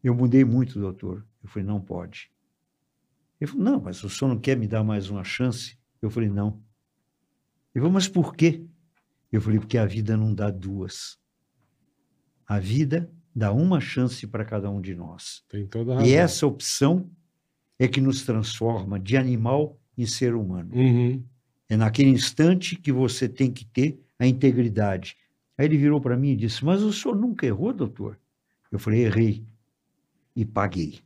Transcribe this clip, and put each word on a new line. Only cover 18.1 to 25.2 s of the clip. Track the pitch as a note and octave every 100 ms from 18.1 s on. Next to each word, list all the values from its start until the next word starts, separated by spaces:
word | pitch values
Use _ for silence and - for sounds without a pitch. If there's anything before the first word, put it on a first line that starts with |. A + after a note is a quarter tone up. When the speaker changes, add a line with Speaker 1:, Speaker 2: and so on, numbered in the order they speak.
| C3+
Speaker 1:
transforma | - A2 A2 - A2+ A2 F#2+ G2
de | F#2+ C3
animal | B2+ A#2+ A2+ C#3 D3+ - _ -
em | A#2
ser | - B2
humano. | A#2 G2 F#2 F2
Speaker 2:
Uhum. | B2 C3 A#2+ B2 C3 B2 _ _ _ _
Speaker 1:
É | A2
naquele | A2 A2 C#3
instante | B2 - - D#3+ F#3 -
que | E3+ D3
você | B2+ B2+ - B2
tem | - C3
que | - -
ter | - D3 - _ _
a | B2
integridade." | B2+ C3+ A#2+ A#2 G#2+ G#2 F#2+ F2+ -